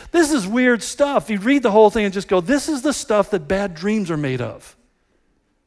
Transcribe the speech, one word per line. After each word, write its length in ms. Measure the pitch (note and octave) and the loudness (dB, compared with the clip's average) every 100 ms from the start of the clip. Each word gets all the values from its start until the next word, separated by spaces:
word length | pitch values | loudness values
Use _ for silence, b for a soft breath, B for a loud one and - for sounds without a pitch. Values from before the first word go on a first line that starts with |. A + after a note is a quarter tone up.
| B | B
this 200 | E4+ D4 | 0 2
is 160 | D4 F#3 | 0 0
weird 340 | A#3+ B3+ A#3 | 0 2 2
stuff. 480 | - - C#4+ C4 - | -2 -2 0 0 -2
You 100 | G#3 | -2
read 240 | G#3+ C#4+ | 0 2
the 80 | A#3+ | 4
whole 180 | G#3 G#3+ | 6 6
thing 160 | A3+ G3+ | 4 -2
and 80 | |
just 160 | F#3+ - | -4 0
go, 100 | F#3 | 0
"This 300 | F3 C#4 - | 2 0 0
is 140 | C#4+ | -2
the 100 | C#4+ | -2
stuff 380 | - - G#3 G3 | -4 0 0 0
that 180 | F#3+ D3 | -2 -2
bad 260 | G3 G3+ D#3+ | -4 -4 -6
dreams 340 | G3 A3 F3 | -4 -2 -2
are 80 | D#3 | -4
made 220 | C#3 B2+ | -2 -4
of." 380 | A#2 - - - _ _ _ _ _ _ _ _ | -6 -12 -20 -20 _ _ _ _ _ _ _ _